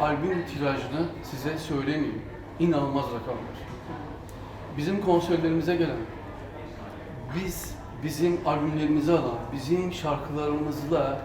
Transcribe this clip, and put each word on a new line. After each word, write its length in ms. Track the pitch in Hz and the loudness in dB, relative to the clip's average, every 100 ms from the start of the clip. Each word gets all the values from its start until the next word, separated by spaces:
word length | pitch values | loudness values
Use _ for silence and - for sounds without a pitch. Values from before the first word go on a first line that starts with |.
albüm 440 | 147 143 180 175 - | 2 2 2 0 -2
tirajını 600 | 143 143 131 117 151 170 - | 0 0 0 -2 -2 -2 -4
size 360 | - 131 147 156 | -8 -4 -2 -4
söylemeyeyim, 640 | - 143 139 151 - 110 - - - - | -2 0 0 0 0 -2 -8 -10 -12 2
inanılmaz 440 | 170 151 135 139 | 4 6 4 0
rakamlar. 520 | 123 120 117 120 - - - - - - - - - - - - - 143 | -2 -4 -4 -6 -6 -10 -10 -10 -8 -8 -8 -10 -12 -12 -12 -10 -8 -2
Bizim 240 | 156 202 | 0 2
konserlerimize 760 | 185 170 170 165 160 165 156 170 | 6 6 6 4 4 4 4 4
gelen, 200 | 160 120 113 - - - - - - - - - - - - 156 | 2 0 -4 -8 -10 -10 -10 -10 -12 -10 -12 -12 -10 -10 -6 -4
biz, 380 | 190 - - - - 123 | -4 -4 -8 -10 -10 -6
bizim 340 | 147 147 175 170 156 | -4 2 2 2 2
albümlerimizi 680 | 147 151 151 151 147 147 | 2 2 2 4 4 6
alan, 260 | 165 127 120 - | 4 4 -2 -4
bizim 400 | 139 131 180 180 | -6 2 2 2
şarkılarımızla 1300 | - 156 147 - 147 147 151 151 139 143 160 139 135 | -2 0 0 -2 -2 0 0 0 -2 2 2 2 0